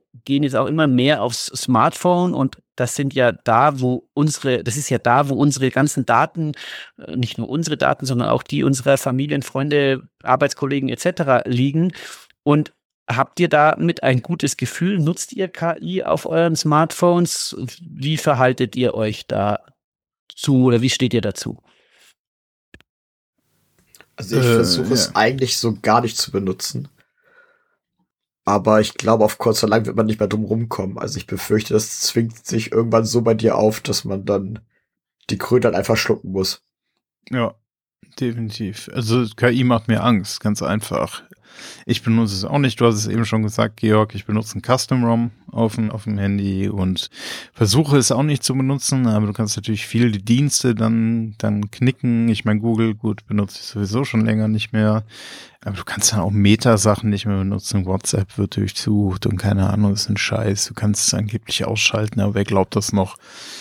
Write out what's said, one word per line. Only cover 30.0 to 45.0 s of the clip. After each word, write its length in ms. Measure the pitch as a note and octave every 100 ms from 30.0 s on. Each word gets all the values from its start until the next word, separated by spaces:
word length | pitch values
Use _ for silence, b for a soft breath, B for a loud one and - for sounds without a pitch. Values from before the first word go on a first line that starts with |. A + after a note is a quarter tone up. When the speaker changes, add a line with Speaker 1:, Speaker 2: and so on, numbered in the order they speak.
| A2
Speaker 2:
nicht 160 | G#2+
mehr 80 | G2+
drum 160 | G#2+ G#2+
rumkommen. 520 | A2+ A2+ - F#2+ -
Also 200 | - -
ich 100 | -
befürchte, 460 | G2 - G#2+ -
das 260 | G#2+ - -
zwingt 460 | - A#2+ A2+ A2+ -
sich 260 | A2+ A2+
irgendwann 320 | A2+ A#2 A2+
so 180 | A2 A#2+
bei 120 | A2+
dir 240 | A2+ A2 -
auf, 240 | G#2+ G#2+
dass 240 | - - A2+
man 180 | G2
dann 360 | G2+ G2 G2 A2 - _ _ _ _ _ -
die 80 | G2
Kröte 300 | - B2+ A#2
halt 80 | F2
einfach 220 | - A2+
schlucken 340 | - - F#2
muss. 320 | F#2+ F#2+ - _ _ _ _ _ _ -
Speaker 3:
Ja, 260 | B2 A#2 - _ _ _ _ _ -
definitiv. 680 | B2+ A#2 A2 G#2+ G2 G2+ -
Also 320 | C3 A2 B2 A2+ -
K 140 | A#2+
I 160 | B2 B2+
macht 240 | A#2 -
mir 120 | A2
Angst, 380 | A#2 G#2+ G2 -
ganz 220 | G#2+ G#2
einfach. 640 | D2+ G#2 - D2+ - - - - B B B B -
Ich 180 | A#2+
benutze 320 | A#2 A2+ A2 G2
es 100 | G2+
auch 140 | C#3+
nicht. 200 | C3+ -
Du 60 | A#2
hast 100 | G#2+
es 120 | G#2+
eben 180 | A2 A2
schon 180 | A2
gesagt, 340 | G#2+ - A2 -
Georg, 380 | A2 G#2+ G#2+ G#2
ich 100 | -
benutze 320 | G#2+ G#2+ G#2+
ein 40 |
Custom-rom 680 | - C3 - B2+